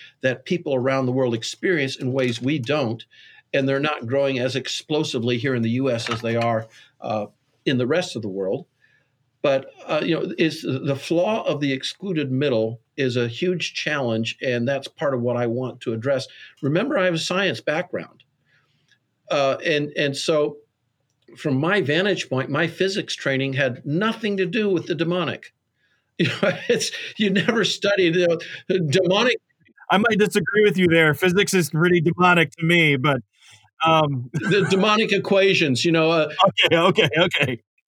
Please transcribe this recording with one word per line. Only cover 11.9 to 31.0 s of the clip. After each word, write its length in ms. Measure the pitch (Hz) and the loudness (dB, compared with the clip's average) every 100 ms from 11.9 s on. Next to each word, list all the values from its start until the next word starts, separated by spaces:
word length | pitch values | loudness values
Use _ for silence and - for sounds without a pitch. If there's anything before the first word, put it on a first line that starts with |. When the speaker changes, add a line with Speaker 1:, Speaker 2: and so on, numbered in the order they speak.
| - 196 165 139 | -10 -6 -4 -2
Speaker 1:
middle 480 | 131 143 117 110 117 _ - | 0 0 0 0 -4 _ -4
is 220 | 135 120 | -2 0
a 100 | 120 | -2
huge 460 | 117 180 165 - | -2 -2 -2 -4
challenge, 640 | - - 151 123 113 113 - | -6 -4 -2 -2 -2 -4 -6
and 240 | 135 120 120 | -4 -2 -2
that's 220 | 139 - | -4 -6
part 260 | - 151 | -6 -2
of 80 | 131 | -2
what 140 | 120 120 | -2 -2
I 120 | 120 | -2
want 340 | 117 127 127 | -2 -6 -8
to 120 | - | -8
address. 340 | 113 117 135 - - - - | -4 -2 -2 -4 -14 -20 -6
Remember, 360 | 143 156 262 277 | -2 0 0 0
I 80 | 185 | 0
have 80 | |
a 60 | 165 | 0
science 400 | - 185 196 123 | -2 0 0 -2
background. 640 | - 151 180 101 80 _ _ _ _ _ _ _ _ _ _ _ - | -4 -4 -4 -8 -10 _ _ _ _ _ _ _ _ _ _ _ -4
Uh, 280 | 151 139 135 - | 0 0 0 -2
and, 260 | 147 147 - | -2 -2 -2
and 180 | 147 135 | -2 -2
so 420 | - 160 151 - _ _ _ _ _ _ _ - | 0 2 0 -4 _ _ _ _ _ _ _ -8
from 240 | 160 131 | -2 0
my 220 | 160 202 | 2 2
vantage 480 | 135 151 202 185 - | 2 2 0 -2 -2
point, 200 | 131 131 | -4 -2
my 180 | 139 165 | -2 -2
physics 480 | 165 190 196 156 - | -2 -2 -2 -6 -6
training 380 | 143 131 135 | -2 -2 -2
had 320 | 135 135 123 - | 0 -2 -2 -4
nothing 520 | 156 214 220 220 196 | -2 -2 -2 -4 -2
to 80 | 180 | -2
do 240 | 190 208 | -2 0
with 180 | 175 165 | -2 -2
the 80 | 160 | -4
demonic. 580 | 160 180 156 98 - _ | -2 -2 -4 -6 -12 _
<laughs> 60 | _ _ _ _ _ - | _ _ _ _ _ -2
You 80 | 147 | -2
know, 240 | - 196 - - | 0 0 0 0
it's, 220 | 233 - - - - | 0 -2 -8 -10 -2
you 140 | 208 | 0
never 340 | 190 160 226 185 | 2 0 0 0
studied, 500 | - 196 202 175 170 | -2 0 2 2 2
you 120 | 175 | 2
know, 100 | 165 - - - 190 156 | 0 -4 -10 -4 -2 2
demonic. 460 | 185 180 196 247 233 _ _ _ _ - | 2 4 4 2 0 _ _ _ _ 0
Speaker 2:
I 80 | 185 | 2
might 220 | 233 214 | 4 2
disagree 440 | 208 202 - 208 | 2 2 0 4
with 140 | 208 170 | 4 4
you 100 | 180 | 4
there. 280 | 165 | 4